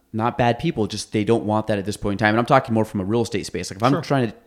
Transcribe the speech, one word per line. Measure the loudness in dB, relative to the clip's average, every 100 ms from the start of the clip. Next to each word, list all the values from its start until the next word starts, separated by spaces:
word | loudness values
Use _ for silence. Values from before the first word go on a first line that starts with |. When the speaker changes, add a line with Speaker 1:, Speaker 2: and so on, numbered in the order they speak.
| _
Speaker 1:
not | -2 -2 2
bad | 2 2
people, | -2 -2 -2
just | -4 -4
they | -2
don't | 2 2
want | 2 -2 0
that | -2
at |
this | -2 -4
point | -4
in | 2
time." | 2
And | 2
I'm | 4
talking | 2 4
more | 0
from | 0 -2
a |
real | -2 -2
estate | 0 -4 -6
space. | -8 -8
Like, | 0
if |
I'm | 0
Speaker 2:
Sure. | 2
Speaker 1:
trying | 0 0 0
to | -4